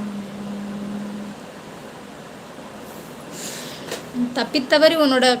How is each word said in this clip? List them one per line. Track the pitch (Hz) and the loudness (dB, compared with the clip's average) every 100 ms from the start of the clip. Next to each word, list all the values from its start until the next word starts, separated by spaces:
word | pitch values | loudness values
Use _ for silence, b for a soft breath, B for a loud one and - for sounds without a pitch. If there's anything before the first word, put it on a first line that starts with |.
| 208 202 196 - 202 202 202 - - - 202 - - - - - - - - - - - - - - - - - - - - - - B B B B B B B - 247 240 | -4 -6 -8 -8 -8 -6 -6 -6 -6 -6 -6 -8 -10 -12 -14 -14 -14 -14 -14 -14 -14 -14 -14 -16 -16 -14 -14 -14 -14 -14 -14 -14 -12 B B B B B B B -6 0 0
தப்பித்தவறி | - 233 302 - 302 311 330 | 2 2 2 6 8 8 8
உன்னோட | 294 262 254 247 | 6 8 6 6